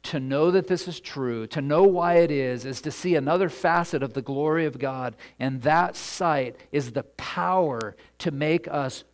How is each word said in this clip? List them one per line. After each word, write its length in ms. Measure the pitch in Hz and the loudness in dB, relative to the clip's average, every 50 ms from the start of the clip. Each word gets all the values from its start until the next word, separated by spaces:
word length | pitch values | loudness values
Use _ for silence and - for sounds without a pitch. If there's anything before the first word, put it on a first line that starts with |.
| - | -10
To 160 | - - 143 | -6 -6 -6
know 320 | 131 131 139 143 156 175 | -4 -2 0 2 4 4
that 160 | 175 190 180 | 4 2 2
this 220 | - 185 175 175 180 | 2 -2 -2 -2 -8
is 100 | 165 - | -12 -12
true, 480 | - - - 139 135 123 120 113 110 | -14 -12 -8 -4 -4 -4 -4 -4 -6
to 140 | - - 156 | -6 -6 -6
know 220 | 139 143 147 165 190 | -2 2 4 6 6
why 320 | 196 185 175 170 175 175 | 6 6 4 2 4 6
it 140 | 170 170 165 | 6 6 6
is, 360 | 151 139 131 127 123 123 113 | 2 0 0 -2 -2 -4 -6
is 160 | 135 131 - | -8 -10 -8
to 100 | - 156 | -8 -8
see 240 | 131 - - 185 175 | -8 -4 0 2 2
another 320 | 151 135 143 165 180 196 | 2 2 2 2 2 2
facet 560 | 165 - - - 170 165 175 170 - - 139 135 | 0 -2 0 2 2 2 2 0 0 -2 -4 -4
of 100 | 127 110 | -2 -4
the 80 | 139 | -6
glory 440 | 127 - 139 139 147 156 156 165 165 | -6 -4 -4 -2 0 0 0 0 0
of 120 | 151 127 | -2 -4
God, 380 | 127 135 135 131 131 127 123 117 - - - _ - | -4 -6 -6 -4 -6 -8 -8 -10 -12 -20 -20 _ -6
and 220 | 123 135 135 127 | -4 -4 -4 0
that 340 | 117 147 156 170 180 175 - | 2 4 4 4 4 2 -2
sight 640 | - - - - - 185 170 151 143 131 120 - - - _ - | -10 -12 -10 -6 -2 0 2 2 2 0 -2 -6 -14 -16 _ -2
is 180 | 147 135 120 | -2 -2 -2
the 120 | 113 139 123 | -6 -8 -8
power 920 | - _ - - - - 180 175 180 185 190 175 151 127 113 110 104 95 - - _ _ | -8 _ -14 -12 -8 -6 -2 -2 2 2 2 2 2 0 -4 -6 -8 -10 -16 -20 _ _
to 140 | _ - 170 | _ -6 -6
make 360 | 143 139 151 156 160 175 170 | -4 -2 0 0 0 0 0
us 380 | - - 147 139 131 - - - _ | -2 -4 -4 -4 -4 -8 -10 -18 _